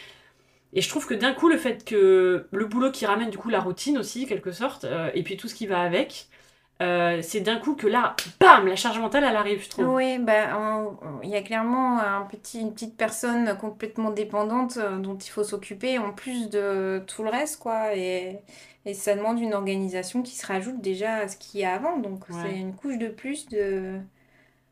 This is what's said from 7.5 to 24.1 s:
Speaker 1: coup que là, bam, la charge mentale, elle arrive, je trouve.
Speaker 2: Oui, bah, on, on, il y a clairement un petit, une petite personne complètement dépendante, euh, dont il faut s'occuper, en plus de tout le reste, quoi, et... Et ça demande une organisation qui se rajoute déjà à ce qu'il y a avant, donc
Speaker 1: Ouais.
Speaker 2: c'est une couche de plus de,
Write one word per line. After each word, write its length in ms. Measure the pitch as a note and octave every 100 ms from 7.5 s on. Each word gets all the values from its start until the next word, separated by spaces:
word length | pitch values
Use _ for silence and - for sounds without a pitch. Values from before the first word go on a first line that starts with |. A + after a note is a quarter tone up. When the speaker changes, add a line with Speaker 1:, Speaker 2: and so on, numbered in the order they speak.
| A#3
Speaker 1:
coup 160 | -
que 140 | C#4+ G#3
là, 260 | A#3+ A#3 - E3+ -
bam, 280 | F#4 C4 F#3+
la 80 | F#3+
charge 220 | A#3+ A3
mentale, 240 | A3+ C#4 C#4
elle 60 | A3
arrive, 260 | G3+ G3+
je 40 | -
trouve. 180 | - B3+ C4
Speaker 2:
Oui, 220 | C4 B3+
bah, 360 | A#3 G#3+ G#3+ G3
on, 400 | G#3+ G#3+ G#3+ F#3+
on, 180 | - C#3
il 40 | F3
y 40 | G#3
a 60 |
clairement 560 | G3+ A3 A3+ B3+ C4 A#3+
un 240 | G#3 G3
petit, 380 | G3 G#3+ - A#3
une 120 | A3
petite 240 | A3 A3+ -
personne 580 | A3 A3+ B3 A#3 A#3 G3+
complètement 520 | G#3+ G#3 G#3+ - A3
dépendante, 640 | G#3 G#3+ G#3 G#3+ A#3+ B3 B3
euh, 200 | G#3 F#3+
dont 200 | F#3+ F#3+
il 100 | -
faut 120 | -
s'occuper, 540 | G#3 G3+ - G3 B3 B3+
en 140 | G3+
plus 360 | G3 C4 B3 A3
de 540 | G#3 G3+ G3 F#3+ F#3+ F#3+
tout 140 | -
le 40 | A3
reste, 320 | B3 D4 -
quoi, 340 | A#3 A3 A3 G3
et... 420 | F#3 F#3 F#3 G3 - - - - -
Et 80 |
ça 200 | G3 -
demande 240 | G3+ G#3+ A#3
une 120 | A3+
organisation 720 | G3+ G3 F#3+ F#3+ F#3 F#3 B3
qui 120 | B3
se 120 | - -
rajoute 340 | F#3+ G#3 B3+
déjà 360 | G3 F#3 G#3+ A3
à 120 | G3
ce 80 | -
qu'il 240 | - G3
y 40 |
a 100 | F#3
avant, 240 | F#3 D4+ E4+
donc 280 | G3+ F#3+ -
Speaker 1:
Ouais. 60 | E3+
Speaker 2:
c'est 140 | E3+ F#3+
une 160 | F#3+
couche 220 | F#3+ C#4+ A#3+
de 120 | A3+
plus 380 | A3 C4 C#4+ -
de, 480 | G#3+ G3 F#3+ F#3+ F#3+ F#3+